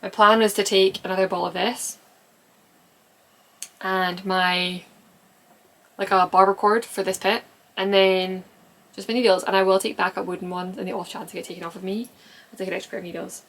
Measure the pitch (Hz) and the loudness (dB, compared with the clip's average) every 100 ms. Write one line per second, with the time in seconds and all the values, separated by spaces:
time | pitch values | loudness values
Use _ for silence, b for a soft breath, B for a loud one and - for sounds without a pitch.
0 | 202 - 208 220 220 202 196 196 190 190 | -10 4 6 8 4 2 0 4 2 2
1 | 185 185 190 180 180 175 190 247 - - | -6 -2 -2 -2 -4 -2 -4 -4 -10 -12
2 | _ _ _ _ _ _ _ _ _ _ | _ _ _ _ _ _ _ _ _ _
3 | _ _ _ _ _ _ - _ 190 190 | _ _ _ _ _ _ -20 _ -4 -2
4 | 185 180 190 185 180 180 180 180 - _ | -2 -4 -2 0 2 0 -2 -6 -12 _
5 | _ _ _ _ _ _ _ _ _ _ | _ _ _ _ _ _ _ _ _ _
6 | 196 196 180 185 190 196 208 214 233 - | 2 4 4 6 4 4 2 2 -2 -6
7 | 185 190 190 214 - _ _ - 190 202 | -4 -2 0 -2 -4 _ _ -6 0 4
8 | 190 185 185 185 185 _ _ _ _ - | 4 4 0 -6 -10 _ _ _ _ -16
9 | 196 226 233 185 - 190 190 190 214 - | -4 0 4 4 2 2 4 2 0 -2
10 | 185 190 185 180 180 180 180 190 185 185 | -4 -2 -8 -8 -8 -8 -8 -8 -8 -8
11 | 170 - 175 180 170 175 170 170 185 202 | -8 -12 -12 -12 -12 -12 -12 -10 -8 -6
12 | 240 _ B B B 214 190 180 - - | -8 _ B B B -10 -6 -6 -8 -12
13 | 175 170 180 - | -10 -12 -12 -14